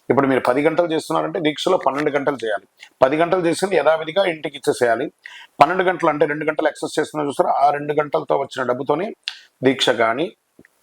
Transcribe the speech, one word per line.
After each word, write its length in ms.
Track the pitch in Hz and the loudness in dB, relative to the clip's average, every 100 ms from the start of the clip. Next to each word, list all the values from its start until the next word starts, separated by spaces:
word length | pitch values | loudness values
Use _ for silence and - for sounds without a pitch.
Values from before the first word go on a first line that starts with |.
| - | 0
ఇప్పుడు 180 | 127 135 | 2 4
మీరు 120 | 127 | 2
పది 220 | 127 131 | 2 2
గంటలు 260 | 151 156 170 | 2 2 0
చేస్తున్నారంటే 520 | 160 - 156 156 190 | -2 -2 -2 -2 -2
దీక్షలో 380 | 156 143 - 185 | -2 -2 0 0
పన్నెండు 340 | - 135 147 | 0 -2 -2
గంటలు 240 | 139 139 135 | -2 -2 -4
చేయాలి. 320 | 113 101 - _ - _ | -4 -6 -8 _ -20 _
పది 140 | 135 156 | 2 2
గంటలు 280 | 170 185 170 | 2 2 0
చేసింది 300 | 156 196 175 | 0 0 2
యథావిధిగా 500 | 143 160 160 170 190 | 2 2 0 -2 -2
ఇంటికి 320 | 156 151 139 | -2 -8 -6
ఇచ్చేసేయాలి. 540 | - 127 120 113 160 - - - - - | -4 0 0 0 -4 -10 -20 -20 -20 4
పన్నెండు 220 | 147 185 | 4 4
గంటలు 260 | 185 175 165 | 0 2 0
అంటే 160 | 147 156 | 2 0
రెండు 200 | 151 156 | 0 -2
గంటలు 220 | 156 151 | 0 -2
ఎక్సెస్ 320 | - 151 - | -2 -4 -4
చేస్తున్నా 280 | 147 151 143 | -4 -4 -4
చూస్తారా, 260 | 135 180 180 | 0 0 2
ఆ 100 | 143 | 2
రెండు 240 | 143 147 | 0 -2
గంటలతో 440 | 151 147 160 147 151 | -4 -2 -4 0 -2
వచ్చిన 300 | - - 123 | -2 -4 -4
డబ్బుతోనే 460 | 127 139 147 214 - - - - _ | -2 -2 -2 -2 -8 -14 -14 -20 _
దీక్ష 260 | 127 131 - | 0 2 2
కానీ, 420 | 117 113 120 170 - _ _ _ _ | 2 0 0 -6 -8 _ _ _ _